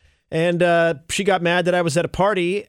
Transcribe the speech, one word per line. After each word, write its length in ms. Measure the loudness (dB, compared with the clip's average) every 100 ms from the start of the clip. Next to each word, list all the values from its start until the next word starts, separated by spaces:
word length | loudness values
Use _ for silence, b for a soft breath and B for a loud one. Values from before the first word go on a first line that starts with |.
| _ _ _
and, 300 | -2 0 2
uh, 320 | 2 2 2 -2 -6
she 140 | -4
got 180 | 0 0
mad 240 | 2 0 0
that 80 |
I 80 | 0
was 160 | 0 -2
at 80 | -2
a 40 |
party 560 | 0 0 0 -2 -4